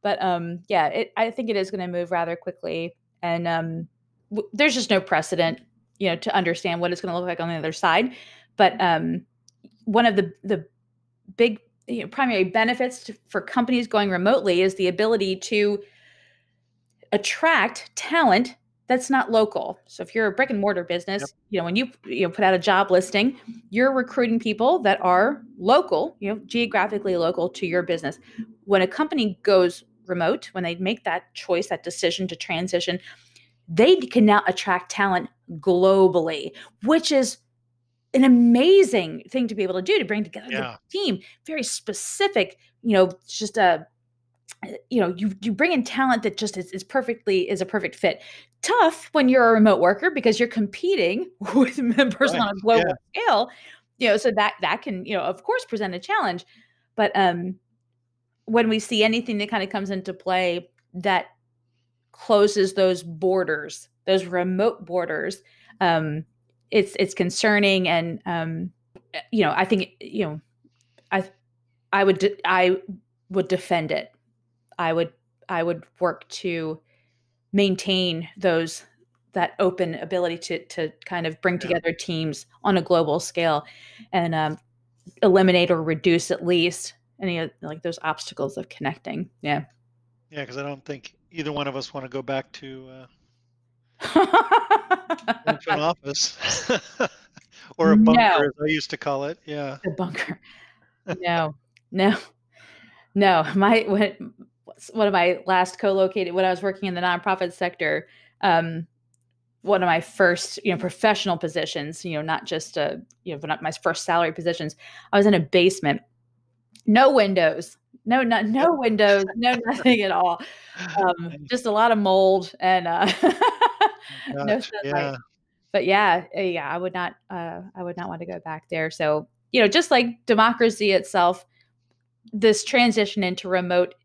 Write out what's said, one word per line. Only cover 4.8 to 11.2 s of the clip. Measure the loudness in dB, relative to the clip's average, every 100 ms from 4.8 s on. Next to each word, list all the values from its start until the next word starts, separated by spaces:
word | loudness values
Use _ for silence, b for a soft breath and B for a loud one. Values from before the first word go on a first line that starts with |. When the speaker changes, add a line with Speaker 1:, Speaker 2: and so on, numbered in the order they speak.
| 0
Speaker 1:
no | 0
precedent, | 2 -2 0 -2 -2 -4 _ _ _ _
you | -4
know, | -4
to | -2
understand | 0 0 -2 -4 -2
what | -2
it's | -4
gonna | -4 -4
look |
like | -4 -4
on | -4
the |
other | -4 -6
side. | -2 2 2 0 B B B B 2
But, | 2 4
um, | 2 2 0 -6 -10 _ _ _ -20 _
one | 0 2
of | 4
the, | 2 -2 -8
the | -4 -4 -4 _ _ _ _ _